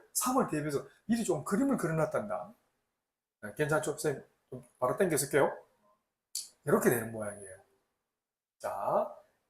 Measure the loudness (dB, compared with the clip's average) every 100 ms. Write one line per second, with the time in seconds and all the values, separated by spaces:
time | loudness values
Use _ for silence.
0 | -6 -2 0 2 2 0 -2 -2 -6 -10
1 | -2 0 2 -2 0 0 2 2 0 0
2 | 0 0 -4 -6 -8 -16 _ _ _ _
3 | _ _ _ _ -10 -2 0 2 0 -2
4 | -2 -2 -8 _ _ -16 -16 _ -2 2
5 | 2 2 2 4 4 2 -12 _ _ _
6 | _ _ _ -12 -12 _ 0 2 4 2
7 | 0 -6 -8 -8 -14 -18 _ _ _ _
8 | _ _ _ _ _ _ -8 -4 0 2
9 | 0 -4 -20 _ _